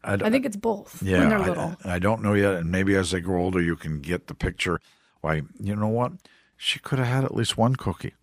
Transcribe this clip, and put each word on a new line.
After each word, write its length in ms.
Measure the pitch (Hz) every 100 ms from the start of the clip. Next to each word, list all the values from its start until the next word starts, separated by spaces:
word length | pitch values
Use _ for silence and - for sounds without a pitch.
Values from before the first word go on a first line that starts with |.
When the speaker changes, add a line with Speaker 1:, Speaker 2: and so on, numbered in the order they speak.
| -
Speaker 1:
I 100 | 143
d-, 80 | 202
Speaker 2:
I 40 |
think 140 | 262
it's 120 | 262 202
both 460 | 226 202 - -
Speaker 1:
yeah, 180 | 95 -
Speaker 2:
when 80 | -
they're 80 | 214
Speaker 1:
I, 100 | 92
Speaker 2:
little. 280 | 87 76 -
Speaker 1:
I, 100 | 92
I 40 | 90
don't 240 | 95 113
know 120 | 104
yet. 200 | 101 101 92
And 140 | 82
maybe 240 | 92 95
as 160 | 98 87
they 100 | 90
grow 220 | 85 90
older, 180 | 90 92
you 120 | 85 82
can 240 | 78 76
get 240 | 71 87 -
the 80 |
picture. 440 | - 98 85 - 82 _ _ _ _
Why, 200 | 78 78 71 -
you 160 | 98
know 140 | 104 107
what? 240 | 113 123 - _ _ _ _
She 200 | - -
could 200 | - 135
have 100 | 120
had 160 | 127
at 100 | 135
least 220 | - 117 -
one 180 | 113 131
cookie. 360 | - 85 - _